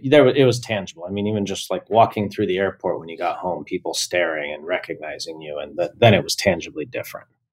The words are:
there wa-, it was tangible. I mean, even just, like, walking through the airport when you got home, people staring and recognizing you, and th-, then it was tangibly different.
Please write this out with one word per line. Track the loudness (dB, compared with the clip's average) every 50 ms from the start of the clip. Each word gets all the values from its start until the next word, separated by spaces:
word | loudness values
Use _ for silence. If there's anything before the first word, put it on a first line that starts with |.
| 4
there | 6 6 8 8
wa-, | 8 6
it | 6 6
was | 6 4 2
tangible. | -2 -4 -4 -4 -4 -8 -14 -14 -10
I | -6
mean, | -4 -2 -2
even | 0 0 -2 -2
just, | -2 -4 -6 -4 -6
like, | -6 -6 -2 2
walking | 6 6 6 6 4 -4 -4 -4
through | -2 -2 -2
the | 0 0 0
airport | 0 -2 -2 -4 -4 -4 -4 -4
when | -6 -12
you | -8
got | -6 -4 -4 -4 -4
home, | -4 -4 -4 -6 -6
people | -6 -6 -6 -4 -4 -4
staring | -4 -4 -2 0 0 0 0 -2 -4 -6 -6 -8
and | -8 -6
recognizing | -4 -4 -4 -4 -8 -10 -8 -8 -12 -10 -10 -12 -12 -12 -12
you, | -12 -10 -10 -10
and | -10 -8 -4
th-, | -4 -4 -4 0
then | 4 6 6 6
it | 4 2
was | -2 -4
tangibly | 0 0 0 0 0 -4 -10 -10 -10 -10
different. | -8 -8 -10 -10 -10 -12 -16 -16 _ _ _ _ _